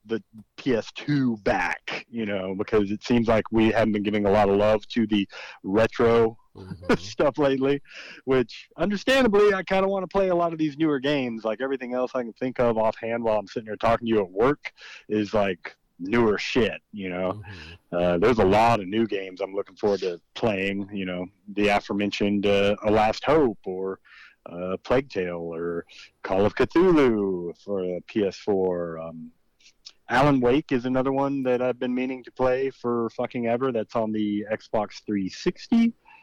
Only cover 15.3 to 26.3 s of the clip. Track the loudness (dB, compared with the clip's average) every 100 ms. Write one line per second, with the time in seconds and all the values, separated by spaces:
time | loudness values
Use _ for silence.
15.3 | 0 0 -4 -10 -18 _ -14 -2 2 2
16.3 | 2 -2 0 0 -2 _ -10 -6 -4 -4
17.3 | -6 -10 -18 -18 -20 _ -2 0 2 2
18.3 | 4 4 6 4 2 0 -2 -2 -4 -8
19.3 | -8 -6 -6 -8 -2 0 0 -2 -6 _
20.3 | -4 -2 -2 -2 -4 -8 -8 -6 -6 -8
21.3 | _ -10 -2 2 2 0 -4 -2 -2 0
22.3 | 0 2 2 2 0 0 2 2 0 2
23.3 | 4 2 0 -8 -8 -6 -8 _ -20 -20
24.3 | _ -16 -10 -6 -6 -2 -2 0 -6 -6
25.3 | -6 -8 -8 -6 -6 -10 -16 -20 _ -4